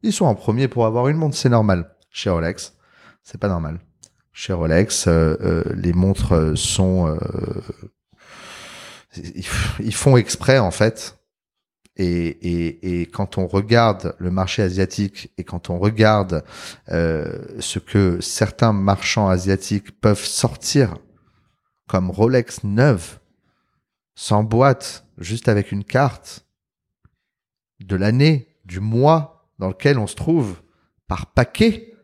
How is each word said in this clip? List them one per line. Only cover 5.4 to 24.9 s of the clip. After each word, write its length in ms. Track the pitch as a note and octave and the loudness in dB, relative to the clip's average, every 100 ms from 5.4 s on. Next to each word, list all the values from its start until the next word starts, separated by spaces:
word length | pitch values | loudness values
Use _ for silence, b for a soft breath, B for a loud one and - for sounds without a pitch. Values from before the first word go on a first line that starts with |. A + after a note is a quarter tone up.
euh, 220 | F#2 E2+ E2 F#2 | -2 -2 -2 -2
les 180 | F2+ | 0
montres, 380 | F2 F#2+ G2 - | 2 2 2 2
euh, 240 | E2+ D#2 D2+ | 2 2 0
sont, 520 | - - F#2 F#2 E2 | -2 0 2 2 0
euh, 100 | D#2 - - - - - - - _ _ _ B B B B B B B B B - | -2 -6 -6 -6 -8 -10 -14 -16 _ _ _ B B B B B B B B B -16
ils 240 | - - | -14 -12
f-, 380 | - - - - | -8 -6 -4 -4
ils 100 | A2 | -4
font 220 | - - B2+ | 0 4 4
exprès, 440 | A2 - - C3 | 4 -4 2 2
en 120 | G2 | 2
fait. 480 | - G#2+ - - _ _ _ _ _ _ _ _ - | 2 0 0 -16 _ _ _ _ _ _ _ _ -4
Et, 300 | F2+ F2 E2+ | -2 0 -2
et, 760 | - F2+ E2+ E2+ D2 F#2 F2 | -4 -4 -2 -4 -6 -6 -4
et 40 | E2+ | -6
quand 300 | - G2 - | -6 -8 -4
on 100 | F#2 | -2
regarde 680 | G2 G#2+ A#2 A#2 F#2+ E2+ - | -2 2 4 4 0 -6 -6
le 120 | F2+ | -4
marché 300 | F#2 F#2 - | -2 -2 0
asiatique 720 | G2 F2+ F#2+ - G2+ - - - | -2 0 -2 -2 -4 -4 -18 -14
et 60 | |
quand 260 | F2+ F2+ - | -10 -10 -6
on 80 | F2 | -2
regarde, 640 | G2+ G#2+ G#2+ G#2+ F#2 E2 - B B B - | -2 4 4 4 0 -4 -6 B B B -6
euh, 480 | E2 E2+ D#2+ D2+ - - A2 | -2 0 -2 -4 -8 -12 -12
ce 200 | - - | -8 -8
que 420 | - G#2 F#2+ F2 | -2 2 2 0
certains 500 | - - G#2+ - A2+ | -4 -2 -2 2 0
marchands 560 | G#2 G2 G2 - - G2+ | 2 2 0 0 0 2
asiatiques 720 | F#2 F#2 F#2+ - G2+ - - | 2 2 -2 0 -4 -4 -2
peuvent 240 | A2 G2+ | 2 2
sortir 720 | - - A#2+ - - D3 A#2 E2 _ _ _ _ _ _ _ _ _ | -2 -2 -2 -2 -2 2 2 0 _ _ _ _ _ _ _ _ _
comme 240 | F#2 F2+ | -2 -2
Rolex 520 | F#2+ A2+ C3 A#2 - | 0 2 2 0 -6
neuve, 560 | G#2 G2+ C#3 G#2 D#2+ - _ _ _ _ _ _ _ _ _ _ | -4 2 4 2 -2 -18 _ _ _ _ _ _ _ _ _ _
sans 280 | - G#2+ | 0 0
boîte, 640 | G#2+ A2+ C3+ C3+ - | 2 4 4 2 -4